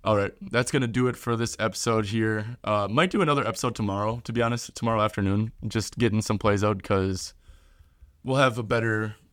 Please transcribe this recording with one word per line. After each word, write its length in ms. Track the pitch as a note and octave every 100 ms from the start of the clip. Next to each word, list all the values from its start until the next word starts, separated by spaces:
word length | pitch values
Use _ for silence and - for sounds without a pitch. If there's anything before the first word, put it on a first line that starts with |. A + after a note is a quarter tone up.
| G2
All 100 | G#2
right, 160 | G2 -
that's 300 | F#2+ A#2 B2
gonna 160 | C#3+ B2
do 220 | A#2 B2
it 80 | A#2
for 200 | - A#2
this 220 | A#2 -
episode 480 | A2 - - A2 G#2
here. 520 | A2+ A2 G#2+ G#2+ A#2+
Uh, 240 | - G#2 G2+
might 220 | A#2 F3+
do 140 | G#3
another 220 | E3 C#3+ A2+
episode 280 | - B2+
tomorrow, 480 | A#2 G#2 G2 G#2 A#2
to 80 | -
be 80 | A#2
honest, 360 | A#2 A#2 - -
tomorrow 260 | A#2 A2+
afternoon, 500 | G#2+ - G2 G2+ A2 - A#2
just 300 | A2 G#2 -
getting 240 | A#2+ G#2+
some 160 | - G#2+
plays 260 | A2 G2+
out, 200 | G#2 G2+
'cause 500 | - G2 F#2+ F#2 - - - - _ _ - _ - _
we'll 140 | B2 C3
have 220 | C3+ A#2
a 40 |
better 520 | A2 A#2 A2+ A2 G#2+ G#2 _